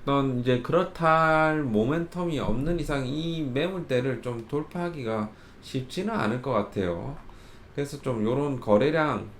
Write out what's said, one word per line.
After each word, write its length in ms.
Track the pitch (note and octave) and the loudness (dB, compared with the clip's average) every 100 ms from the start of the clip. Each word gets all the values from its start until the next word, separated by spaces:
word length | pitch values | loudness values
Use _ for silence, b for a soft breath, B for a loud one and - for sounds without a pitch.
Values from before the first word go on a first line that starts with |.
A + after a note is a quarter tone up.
어떤 380 | - C#3 C3+ B2 | 2 2 2 0
이제 220 | B2 B2 | 2 2
그렇다 840 | B2+ D#3+ F#3 - E3 D#3+ D#3+ D#3 D#3 | 4 2 2 0 4 4 6 4 4
할 160 | D#3 | 2
모멘텀이 760 | C#3 G#2+ A#2 D#3+ E3 F3 F3 C#3+ | 2 2 2 0 -2 -4 -2 0
없는 400 | G2+ A2+ D3 F3 | 0 0 0 -2
이상 260 | D#3+ C#3 B2+ | 0 -2 -2
이 360 | D3+ E3 E3 | -2 -2 -2
매물대를 800 | C#3+ B2+ F3 F#3+ D3+ B2+ C3+ A#2 | -2 -2 -2 -4 0 0 0 -4
좀 240 | B2 A#2 A2 | -6 -8 -4
돌파하기가 800 | C#3+ D#3 F3 F3 D#3 A#2 A2 G#2+ B B B | -6 -4 -6 -6 -4 -4 -2 -4 B B B
쉽지는 520 | - C3 B2+ - G3+ | -8 -8 -6 -4 -2
않을 280 | G#3+ A2 B2+ | -2 -2 -2
것 100 | C3+ | 0
같아요. 640 | A2+ G2+ - F2+ E2+ A#2 D3 - B B B B - | -2 0 -2 -2 -2 -6 -10 -14 B B B B -8
그래서 260 | C#3+ C#3+ | -6 -6
좀 240 | C3+ A#2 G#2+ | -4 0 2
요런 340 | C3 C#3+ C3 | 2 0 -2
거래량 680 | - G#2 C#3 D#3+ D3+ A2 G#2+ | 4 6 6 2 0 -2 -6